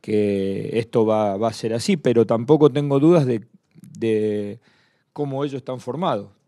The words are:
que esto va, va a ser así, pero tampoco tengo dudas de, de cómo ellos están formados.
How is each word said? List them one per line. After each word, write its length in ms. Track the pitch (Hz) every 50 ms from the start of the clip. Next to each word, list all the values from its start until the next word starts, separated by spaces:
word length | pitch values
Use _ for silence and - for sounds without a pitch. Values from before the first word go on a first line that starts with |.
que 760 | _ - 104 107 104 104 101 98 95 98 98 101 104 - - 113
esto 280 | 113 - - 120 110
va, 300 | 107 107 107 107 104 98
va 120 | 98 110 113
a 40 | 110
ser 200 | - - 113 110
así, 240 | 120 117 - 202
pero 300 | 156 - 131 117 113 113
tampoco 440 | 98 117 113 117 117 151 156 151 147
tengo 280 | 127 147 143 143 139 139
dudas 260 | 139 160 175 170 143
de, 200 | 127 120 113 98 _ _ _ _ _ _ - - - -
de 640 | 104 110 113 110 107 107 107 104 104 104 101 104 117 _ _ _ _ _ _ _ _ _ _ _
cómo 320 | - 147 143 135 135 143
ellos 140 | 147 135 135
están 200 | - - 131 123
formados. 520 | - - 123 143 185 175 135 104 101 101 _ _ _